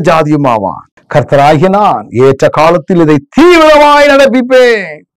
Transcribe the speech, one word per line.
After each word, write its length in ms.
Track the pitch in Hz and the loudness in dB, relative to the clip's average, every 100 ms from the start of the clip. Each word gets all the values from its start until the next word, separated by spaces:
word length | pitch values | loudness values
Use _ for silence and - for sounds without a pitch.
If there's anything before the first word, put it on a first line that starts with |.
| 165 | -2
ஜாதியுமாவான். 800 | 160 151 151 139 113 95 - - _ - | -2 -2 -2 -2 -4 -6 -10 -18 _ -6
கர்த்தராகிய 560 | 147 - 143 143 156 185 196 | -4 -2 0 2 2 0 0
நான் 300 | 202 123 107 107 135 | -2 -4 -6 -2 0
ஏற்ற 240 | 135 151 - | 0 -2 0
காலத்தில் 440 | 160 175 - 180 156 | 0 0 -2 -2 0
இதை 120 | 151 - - | -2 -2 0
தீவிரமாய் 760 | 349 339 311 302 294 294 294 | 2 4 4 4 2 2 2
நடப்பிப்பேன்." 840 | 277 269 247 247 254 247 220 175 151 _ | 2 0 -2 0 0 2 -2 -6 -16 _